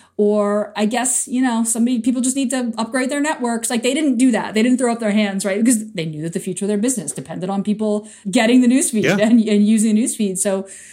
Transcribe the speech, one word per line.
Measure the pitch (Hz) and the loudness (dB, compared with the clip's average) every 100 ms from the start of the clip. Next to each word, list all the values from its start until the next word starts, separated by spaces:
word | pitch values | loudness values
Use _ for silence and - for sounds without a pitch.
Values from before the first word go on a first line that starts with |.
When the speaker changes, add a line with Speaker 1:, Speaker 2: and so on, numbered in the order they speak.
| _ - | _ 0
Speaker 1:
Or, | 208 208 202 208 208 - | 2 2 2 0 -2 -2
"I | 214 | -2
guess, | 233 254 - - | 0 -2 -2 -2
you | 254 | 0
know, | 254 226 | 0 0
somebody, | 226 233 240 247 | 0 0 0 0
people | 247 247 | 0 0
just | 254 269 | -2 -2
need | 262 | -2
to | 262 240 220 | -2 -4 -4
upgrade | 226 254 262 | -4 -2 -2
their | 285 | -2
networks." | 294 311 240 226 233 | -2 -2 -4 -4 -4
Like, | 240 | -2
they | 247 | 0
didn't | 302 311 233 | 0 0 2
do | 262 | 2
that. | 214 196 208 | 2 0 0
They | |
didn't | 247 254 | 2 2
throw | 240 | 2
up | 226 | 0
their | 214 | 0
hands, | 214 202 196 196 | 2 0 -2 -2
right? | 202 | 0
Because | 233 220 214 | 2 2 -2
they | 175 160 | -6 -6
knew | 151 | -6
that | 165 | -6
the | 185 | -6
future | 190 180 202 | -6 -4 -2
of | |
their | 208 | -2
business | 247 254 143 | -2 -4 -6
depended | - 156 160 185 | -10 -12 -8 -6
on | 196 | -4
people | 202 208 214 208 214 - 196 | -2 -2 -2 -4 -6 -12 -2
getting | 233 226 254 | 0 4 4
the | 247 | 6
newsfeed | 262 349 214 | 4 2 0
Speaker 2:
Yeah. | 147 196 | 2 2
Speaker 1:
and, | 214 233 | 4 4
and | 214 208 208 | 4 2 4
using | 220 220 214 | 2 2 2
the | |
newsfeed. | 285 - 202 185 | 0 -2 -4 -2
So, | 208 190 196 - - | -2 -4 -6 -16 -20